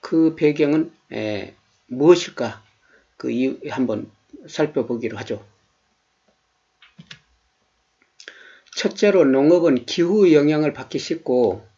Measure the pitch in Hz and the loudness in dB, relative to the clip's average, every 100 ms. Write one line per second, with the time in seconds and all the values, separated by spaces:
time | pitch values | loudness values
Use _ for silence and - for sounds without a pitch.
0 | - 165 160 156 151 147 147 151 165 _ | -2 0 0 2 0 2 0 0 -2 _
1 | _ 113 107 104 - _ _ _ _ 123 | _ -8 -6 -8 -10 _ _ _ _ 0
2 | 147 175 - - 117 - _ _ _ _ | 4 4 2 -8 -8 -8 _ _ _ _
3 | _ _ 127 117 131 - 151 113 123 107 | _ _ -6 -2 -2 -4 -10 -4 -4 -4
4 | - _ _ - - - 151 147 113 120 | -8 _ _ -20 -18 -4 -2 -2 -4 -4
5 | 113 107 113 101 - _ _ _ _ _ | -6 -8 -10 -12 -12 _ _ _ _ _
6 | _ _ _ _ _ _ _ _ _ _ | _ _ _ _ _ _ _ _ _ _
7 | - - _ _ _ _ _ _ _ _ | -20 -20 _ _ _ _ _ _ _ _
8 | _ _ - - - - _ - - - | _ _ -20 -20 -20 -20 _ -6 -6 0
9 | 208 190 143 135 143 175 170 127 - - | 2 4 4 4 4 4 4 0 -2 -2
10 | 170 214 190 151 147 151 151 - - 139 | 0 4 6 4 4 0 -2 -4 -10 -10
11 | - - - 127 117 92 - | -6 -8 -2 0 0 -2 -10